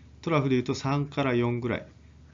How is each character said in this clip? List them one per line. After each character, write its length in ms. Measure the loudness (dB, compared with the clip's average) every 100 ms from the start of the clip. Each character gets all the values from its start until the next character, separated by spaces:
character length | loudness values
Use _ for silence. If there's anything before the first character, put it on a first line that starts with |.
| -20 -10
ト 80 | 0
ラ 120 | 2
フ 80 | 2
で 60 | 2
い 40 |
う 40 |
と 120 | 0 -2
三 300 | -2 -2 -2
か 180 | -2
ら 120 | 0 2
四 260 | 2 0
ぐ 80 | -2
ら 80 | -4
い。 100 | -6 -18 -20 -20 -12